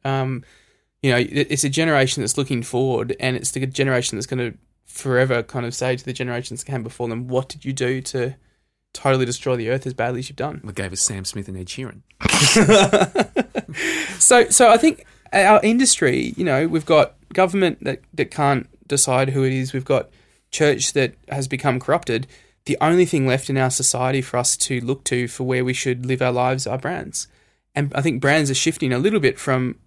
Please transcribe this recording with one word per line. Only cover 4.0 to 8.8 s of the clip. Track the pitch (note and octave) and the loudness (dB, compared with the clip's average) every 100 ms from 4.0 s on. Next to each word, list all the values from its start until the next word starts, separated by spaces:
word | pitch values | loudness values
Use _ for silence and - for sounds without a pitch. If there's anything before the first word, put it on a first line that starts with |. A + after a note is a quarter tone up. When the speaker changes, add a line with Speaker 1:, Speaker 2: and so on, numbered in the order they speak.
| B2+ A2+ | -2 -6
Speaker 1:
that's | B2 | -6
gonna | B2+ A#2+ - _ _ _ | -6 -6 -8 _ _ _
forever | - C3+ B2 C3 A#2+ | -10 -2 2 2 0
kind | A2+ B2+ A#2+ | -2 -6 -8
of | |
say | B2 B2+ B2+ | -4 -4 -4
to | |
the | B2+ | -6
generations | B2+ B2 B2 B2 A#2+ | -8 -6 -6 -8 -12
that | - | -8
came | C3+ | -8
before | A2+ - A#2+ | -8 -8 -6
them, | A2+ B2 | -6 -2
"What | B2+ C3 | -2 -4
did | - | -10
you | C3+ | -10
do | C3+ B2 C3 | -4 -2 -2
to | C3 C3 B2 C3+ _ _ _ _ | -6 -4 -6 -6 _ _ _ _